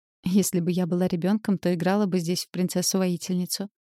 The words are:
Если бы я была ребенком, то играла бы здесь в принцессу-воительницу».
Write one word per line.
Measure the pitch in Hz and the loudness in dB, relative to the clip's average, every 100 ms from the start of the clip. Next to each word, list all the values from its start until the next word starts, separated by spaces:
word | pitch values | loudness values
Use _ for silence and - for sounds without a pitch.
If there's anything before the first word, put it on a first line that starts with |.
| _ _ | _ _
Если | 180 196 180 175 | 2 2 4 0
бы | 170 | 0
я | 175 175 | 0 0
была | 175 185 | 0 0
ребенком, | 175 180 208 - 185 | 0 0 0 0 0
то | 175 | 0
играла | 175 170 202 202 | 0 2 2 2
бы | 180 | 0
здесь | 165 180 - | -2 -4 -4
в | |
принцессу-воительницу». | 180 180 180 - 190 185 175 - 180 180 - 196 _ | -2 -2 0 0 0 0 -2 -2 -4 -2 -6 -8 _